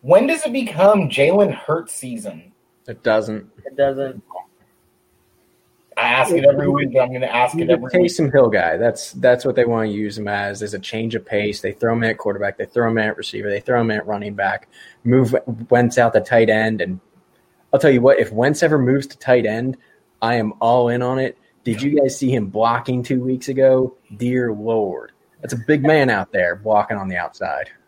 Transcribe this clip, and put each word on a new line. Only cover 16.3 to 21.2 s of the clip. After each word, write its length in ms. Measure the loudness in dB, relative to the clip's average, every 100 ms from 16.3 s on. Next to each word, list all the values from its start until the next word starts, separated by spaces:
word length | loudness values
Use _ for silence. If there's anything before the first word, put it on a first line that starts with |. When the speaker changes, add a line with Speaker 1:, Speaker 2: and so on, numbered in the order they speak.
| 2 4
Speaker 2:
end. 320 | 2 0 -2
And 180 | -6 -8 _ _ _ _ _ _ _
I'll 80 | 2
tell 120 | 4
you 100 | 4
what, 180 | 4 4
if 120 | 0
Wentz 320 | 0 0 2
ever 140 | 2 2
moves 300 | 2 0 -2
to 100 | -10
tight 280 | 0 2 2
end, 320 | -4 -6 -8 _ _ _ _
I 140 | -2 0
am 180 | -2 -2
all 300 | 2 4 2
in 120 | 0
on 180 | -2
it. 180 | -2